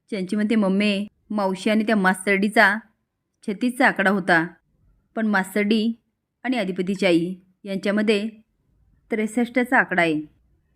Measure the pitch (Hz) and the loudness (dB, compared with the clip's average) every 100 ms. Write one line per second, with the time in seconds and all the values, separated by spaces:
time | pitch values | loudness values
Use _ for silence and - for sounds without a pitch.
0 | - 208 185 214 208 226 196 190 208 196 | -12 -8 -6 -2 0 0 2 0 0 -2
1 | 208 _ - 208 190 185 226 214 214 214 | -6 _ -8 -4 -2 -2 0 0 2 2
2 | 185 190 - 196 208 220 202 214 - _ | 2 0 0 0 2 4 4 2 -6 _
3 | _ _ _ _ - 202 247 240 247 180 | _ _ _ _ -10 -4 -2 2 2 2
4 | 190 202 185 170 170 - _ _ _ _ | 2 2 2 2 0 -6 _ _ _ _
5 | _ - 220 202 190 214 208 226 220 226 | _ -4 -2 0 -2 -2 0 2 0 -4
6 | _ _ _ _ 240 254 190 180 185 196 | _ _ _ _ -6 -4 -4 -4 -4 0
7 | 190 170 175 185 _ _ 202 196 208 208 | 2 2 0 -6 _ _ -10 -6 -2 0
8 | 214 208 220 214 _ _ _ _ _ _ | 2 0 -2 -10 _ _ _ _ _ _
9 | - 220 214 226 233 247 247 254 185 185 | -8 -4 -4 -2 -2 -2 2 2 2 2
10 | 165 151 151 _ _ _ _ | 2 0 -4 _ _ _ _